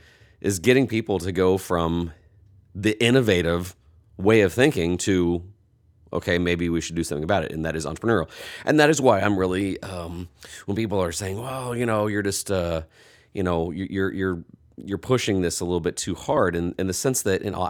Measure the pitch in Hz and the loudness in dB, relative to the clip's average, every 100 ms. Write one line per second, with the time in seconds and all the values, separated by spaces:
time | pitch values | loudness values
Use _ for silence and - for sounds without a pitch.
0 | - _ _ _ 101 95 95 127 120 113 | -20 _ _ _ -4 0 4 4 4 0
1 | 113 95 90 90 92 95 - 87 82 85 | -2 -2 -2 2 4 2 0 0 0 0
2 | 87 - _ _ _ _ _ 95 104 - | -2 -8 _ _ _ _ _ -4 -2 2
3 | 120 131 113 90 82 85 90 - _ _ | 4 4 4 2 2 0 -4 -12 _ _
4 | _ - 95 113 98 120 143 98 82 87 | _ -2 4 6 6 4 2 2 0 0
5 | - 92 87 87 92 - _ _ _ _ | 2 2 2 0 -4 -20 _ _ _ _
6 | _ 87 - 87 87 87 87 85 - 82 | _ -4 0 0 2 0 0 -2 -4 -4
7 | 82 73 80 101 - 80 80 80 71 82 | -4 -4 -2 -2 -2 -4 -4 -4 -6 -4
8 | 113 107 80 - - - - 151 151 147 | 0 0 0 -8 -16 -6 2 4 6 6
9 | 127 101 104 98 92 92 98 - 101 90 | 4 4 4 2 0 0 -2 -4 -8 -10
10 | 85 87 90 _ - - - 101 110 98 | -10 -10 -12 _ -20 -14 -6 -4 -2 0
11 | 87 82 92 98 127 131 123 120 120 107 | -2 -2 -6 -6 -8 -8 -6 -2 0 0
12 | 107 104 101 98 - 95 87 80 82 _ | 0 0 -2 -2 -2 0 0 -2 -6 _
13 | - _ _ - 90 85 85 82 95 98 | -20 _ _ -4 0 0 -2 -4 -6 -2
14 | 95 95 95 85 - - _ - - 98 | -2 -2 -2 -2 -8 -20 _ -16 -8 -6
15 | - 123 - 95 87 - 87 90 85 - | 0 0 2 0 0 -2 -2 -2 -2 -4
16 | - 87 - 147 95 85 87 - 95 92 | -6 -6 -2 2 2 0 -2 -2 -4 -2
17 | 139 127 104 95 104 85 92 | -2 -2 0 -2 -2 -4 -2